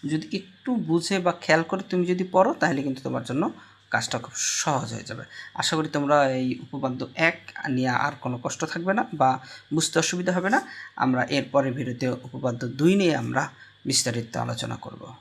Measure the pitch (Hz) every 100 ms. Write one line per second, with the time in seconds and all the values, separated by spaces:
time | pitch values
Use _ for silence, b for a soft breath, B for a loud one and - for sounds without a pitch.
0 | 147 156 - 190 - - - 233 156 170
1 | 165 196 175 170 - 156 165 190 - 180
2 | 175 180 185 185 208 339 151 139 139 131
3 | 131 123 120 131 220 - B B _ 113
4 | - 117 - - - - - 135 113 113
5 | - - - B B - - 160 156 147
6 | 143 147 135 131 127 - - 139 135 127
7 | 139 - 165 165 - - - 127 127 120
8 | 143 135 131 123 139 - 160 170 175 208
9 | 240 151 131 127 B B B 156 - -
10 | 160 180 180 180 190 269 B B B -
11 | 127 127 - 139 - 143 135 127 127 120
12 | 127 120 - 127 131 120 123 135 160 196
13 | 180 139 120 127 143 B B B - 131
14 | 123 117 117 - 120 117 120 117 - -
15 | - -